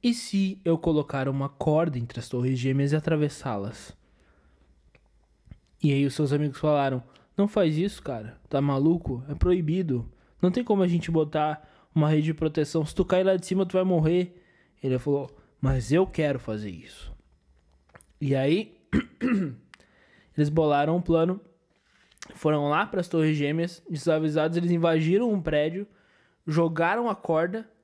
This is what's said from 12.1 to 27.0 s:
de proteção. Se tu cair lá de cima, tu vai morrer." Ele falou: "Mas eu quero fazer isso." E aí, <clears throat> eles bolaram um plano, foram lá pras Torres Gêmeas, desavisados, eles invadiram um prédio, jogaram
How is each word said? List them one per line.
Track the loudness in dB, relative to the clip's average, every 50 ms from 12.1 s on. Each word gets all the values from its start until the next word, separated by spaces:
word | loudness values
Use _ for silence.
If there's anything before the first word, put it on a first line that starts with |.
| 4 2 2
de | 0 -2
proteção. | -2 -2 -2 0 0 -2 0 0 -2 -2
Se | -2 -2
tu | -2 0
cair | 2 2 2 4
lá | 4 2
de | 2 0
cima, | -2 0 0 0
tu | 0 0
vai | 0 2
morrer." | 2 2 2 2 4 2 2 0 -2 -6 -20 _ _ _ _ _ _ _ _ -4
Ele | -2 -2 -2
falou: | 0 0 -2 -2 -2 -6 -14 -20 -20 _ _ _
"Mas | 0 0 0 0 0 2 2
eu | 2 2
quero | 2 0 -2 -2 0 -2 -2
fazer | -4 -6 -6 -6 -6 -10
isso." | -12 -14 -18 -20 -20 -18 -18 -18 -18 -18 _ _ _ _ _ _ _ _ _ _ _ _ _ _ _ -20 _ _ _ _
E | -2 -2 0
aí, | 2 2 2 2 0 0 -4 -14 _ _ _
<clears throat> | -2 -2 -2 -2 -10 _ -2 0 0 0 -2 -4 -6 -12 _ _ -20 _ -20 _ _ _ _ _ _ _ _ _ _
eles | -2 0 0
bolaram | 2 2 2 4 4 2 2 2 0
um | 0
plano, | 0 2 2 2 2 2 0 -4 -8 -20 _ _ _ _ _ _ _ _ _ _ _ _ _ _ -20 -20 -20
foram | -4 -2 0 0 2 0 0
lá | 0 0 0
pras | -2 -2 -4 -4
Torres | -2 0 0 2 2 2
Gêmeas, | 0 0 -2 0 -2 -2 -4 -6 -14 _ -10
desavisados, | -10 -4 0 0 2 2 2 0 0 0 0 0 0
eles | 0 0 0 0
invadiram | 2 2 2 2 2 2 2 2 2 2 2 0
um | -2
prédio, | -2 -2 0 0 0 0 -2 -6 -10 -12 _ _ _ _ _ _ _ _ _ _ _
jogaram | -2 0 2 2 0 0 0 0 0 0 0